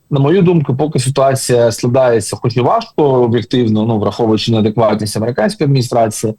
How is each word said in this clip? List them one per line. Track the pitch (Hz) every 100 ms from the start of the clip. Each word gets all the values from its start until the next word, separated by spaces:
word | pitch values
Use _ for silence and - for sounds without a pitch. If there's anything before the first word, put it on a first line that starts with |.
| _
На | 139
мою | 139 190
думку, | 175 170 135 127
поки | 151 131
ситуація | 131 139 135 131 - 120 117
складається, | - 123 131 127 117 - -
хоч | 123 123
і |
важко, | 135 226 220 -
об'єктивно, | 143 127 120 117 101 127 117 107 110
ну, | 107
враховуючи | 104 - 113 107 -
неадекватність | 110 107 113 110 107 107 110
американської | 110 127 214 - 147
адміністрації, | 135 117 120 113 - 110